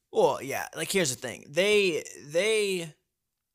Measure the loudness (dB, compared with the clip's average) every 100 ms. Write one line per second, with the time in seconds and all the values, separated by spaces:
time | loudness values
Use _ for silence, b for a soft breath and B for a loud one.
0 | _ 2 4 2 -4 -6 -6 -8 -2 0
1 | 0 -2 -6 -10 -6 0 4 4 4 0
2 | -4 -12 -4 0 2 2 0 -2 -6 -14
3 | _ _ _ _ _